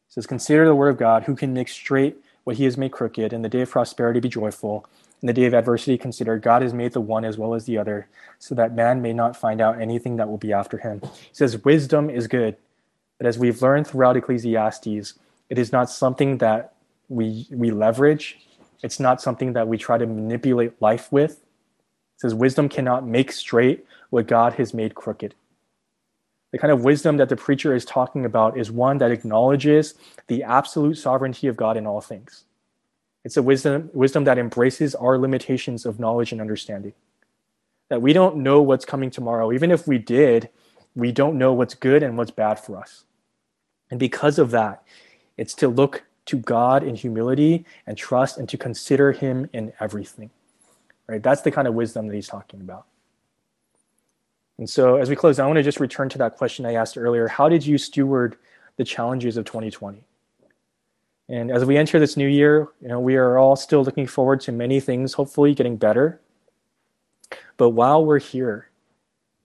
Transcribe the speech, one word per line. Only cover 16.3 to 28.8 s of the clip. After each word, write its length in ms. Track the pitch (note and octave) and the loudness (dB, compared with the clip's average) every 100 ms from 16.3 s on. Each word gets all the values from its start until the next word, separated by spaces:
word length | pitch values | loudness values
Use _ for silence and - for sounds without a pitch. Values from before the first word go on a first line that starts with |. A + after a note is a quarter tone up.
| B2+ | 0
that 340 | A2+ A2 - _ _ _ - | 0 0 -4 _ _ _ -8
we, 380 | B2 A2 A2 - | -4 -4 -6 -10
we 220 | B2 A#2 | -4 -2
leverage. 680 | G#2+ G#2+ A#2 D3 D3+ - - _ _ _ _ | 2 0 4 2 2 -4 -18 _ _ _ _
It's 160 | - - | -10 -2
not 220 | C3 B2+ | 0 0
something 320 | C3+ A2+ B2+ | -2 -4 -4
that 160 | A#2+ A2+ | -2 -2
we 80 | A2+ | -2
try 200 | - A#2 | -2 -2
to 80 | A#2 | -2
manipulate 760 | A2 A2 A#2+ C3+ A#2+ A#2 - | -4 -6 -2 0 0 0 0
life 280 | G#2+ A#2 - | 0 0 0
with. 200 | C#3+ D3+ | 0 0
It 920 | - _ _ _ _ _ _ _ _ | -2 _ _ _ _ _ _ _ _
says, 140 | B2 A2 | -4 0
"Wisdom 340 | C3 C3 C#3+ | 0 2 -2
cannot 380 | - B2+ B2 B2+ | -2 -2 -2 0
make 240 | A#2 C3 | 0 0
straight 540 | - - A#2+ B2 C3+ - _ _ | -4 -2 2 4 2 -6 _ _
what 180 | A#2+ A2+ | -2 2
God 260 | A2+ A#2+ | 2 2
has 200 | A#2+ A#2 | 0 -4
made 200 | A#2 A2 | -4 -6
crooked." 400 | - - G#2+ G#2 - _ _ _ _ _ _ _ _ _ _ _ | -8 -12 -10 -12 -14 _ _ _ _ _ _ _ _ _ _ _
The 60 | C3 | -2
kind 140 | D3+ | 2
of 120 | C3+ | 2
wisdom 340 | B2+ D3 E3 D3 | 2 2 2 2
that 120 | B2+ | 2
the 60 | B2 | 0
preacher 380 | - C3+ D#3 | -2 -2 0
is 100 | B2+ | -2
talking 400 | - C3 B2+ C#3+ | -2 -4 -4 -4
about 340 | A#2+ A2+ A2 B2 | -2 2 0 0
is 140 | A2 | -6
one 280 | A#2 | -2